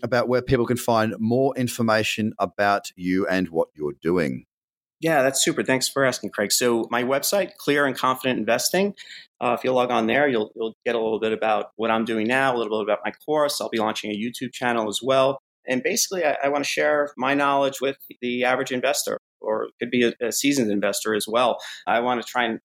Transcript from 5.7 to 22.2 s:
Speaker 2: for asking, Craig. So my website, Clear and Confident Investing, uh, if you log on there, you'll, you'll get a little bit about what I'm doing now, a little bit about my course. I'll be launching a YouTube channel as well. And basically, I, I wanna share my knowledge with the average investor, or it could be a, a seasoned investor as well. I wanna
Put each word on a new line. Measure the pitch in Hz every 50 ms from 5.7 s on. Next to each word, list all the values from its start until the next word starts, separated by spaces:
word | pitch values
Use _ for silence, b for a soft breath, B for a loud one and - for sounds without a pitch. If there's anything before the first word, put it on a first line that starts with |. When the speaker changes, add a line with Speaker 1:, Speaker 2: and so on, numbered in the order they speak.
| 131 131 - -
Speaker 2:
for | - 139 139
asking, | 127 123 - - 98
Craig. | - - 104 98
So | - - 123 123 117 117 113 -
my | 117 120 123
website, | 123 139 143 143 - 208 202 185 - - -
Clear | - 147 143 147 143
and | 135 120
Confident | - - 131 127 - - 131 123 -
Investing, | 110 110 113 131 - - - 185 202 202 196 B B B B B B B B -
uh, | 123 123 117
if | - -
you | 127 131
log | 123 123 123 120
on | 117 113 110
there, | 117 135 147
you'll, | 143 123 113 107 - -
you'll | 113 113 113 107 _ -
get | 123 117
a | 117
little | 113 110 110 104
bit | 110 110 110
about | 104 110 110 107 104 104 - _
what | - 113 113 113
I'm | 113 113
doing | 113 113 110 107
now, | 113 127 131 139 135 123
a |
little | 120 113 107 110 107
bit | 101 107
about | 104 - -
my | 107 - - -
course. | - 151 151 147 143 - -
I'll | 113 110
be | - 113
launching | 107 107 107 - - 107
a | 107
YouTube | 101 110 120 120 - 131 117 -
channel | - 127 123 117 117 110 107
as | 101 -
well. | 113 131 131 135 131 139 139 - - _ _ _ _ -
And | 127 127 127
basically, | 165 208 226 - - 196 180 165
I, | 147 139 - -
I | 143
wanna | 143 147 143
share | - - - 151 151 151 147 147 143 -
my | - 127 131 143
knowledge | 143 143 143 139 139 139 139 139 -
with | 131 135 139 - - - - -
the | 123 123 123 123 123
average | 123 127 135 135 - 131
investor, | 127 123 131 143 - - - 107 - _ _ _ _
or | 101 107 110 110 113
it | 113 - -
could | 123 120
be | 123 123 120
a, | 117 113 - 123
a | 113 107
seasoned | - - 139 143 135 120 107
investor | 101 101 101 101 101 - - 110 107
as | 104 - -
well. | 107 120 127 117 98 - B B B B B
I | B 107 117
wanna | 120 123 127 117